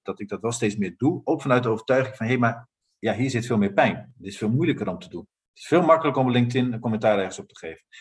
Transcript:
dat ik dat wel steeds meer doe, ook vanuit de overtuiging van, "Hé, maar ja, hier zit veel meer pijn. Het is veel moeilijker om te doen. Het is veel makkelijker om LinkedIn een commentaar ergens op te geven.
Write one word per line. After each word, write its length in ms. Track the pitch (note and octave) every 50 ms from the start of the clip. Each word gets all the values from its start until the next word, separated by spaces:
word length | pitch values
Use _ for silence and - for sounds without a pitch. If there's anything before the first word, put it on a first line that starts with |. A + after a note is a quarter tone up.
dat 180 | _ G2 F#2 -
ik 80 | G#2 G2+
dat 120 | G2+ F2+
wel 120 | G#2 A#2
steeds 240 | A#2 - A#2 G#2 G2+
meer 180 | G#2 G2 F2+ -
doe, 240 | - B2 D#3 - - -
ook 180 | - D#3+ D3+
vanuit 200 | - C#3+ B2 B2
de 60 | A2+ A2+
overtuiging 480 | A2 G#2+ - - B2+ C3 B2 B2 -
van, 100 | - A2+
"Hé, 100 | A2+ B2+
maar 320 | B2 B2 A2+ A#2 - - - _ _ _ _ _ _
ja, 160 | - A2 G2
hier 160 | A2 C3+ C3
zit 160 | - A2+ A#2+
veel 120 | - A#2 G#2
meer 140 | G2+ G2
pijn. 400 | - - C#3 A2 - - - - - -
Het 80 | G2
is 120 | F#2+ F#2+ -
veel 120 | A2 G#2+
moeilijker 380 | B2 C#3+ F3 D#3+ B2+ - G#2 F#2+
om 100 | F2 F2+
te 100 | - -
doen. 200 | F2 E2+ - - _ _ _ _
Het 100 | _ -
is 40 | - -
veel 140 | D3+ F3
makkelijker 400 | F3 D#3 D#3+ D#3+ - D3 - C3+
om 80 | B2+ B2
LinkedIn 420 | A#2+ B2 A#2+ A#2+ C3 C3 B2 B2+
een 80 | A2+ A#2
commentaar 380 | - A#2 A2 G#2+ A#2+ A2 G#2 G2+
ergens 200 | F#2+ F#2 - -
op 100 | G2 -
te 80 | - -
geven. 260 | - D#2+ D#2+ - _ _ - -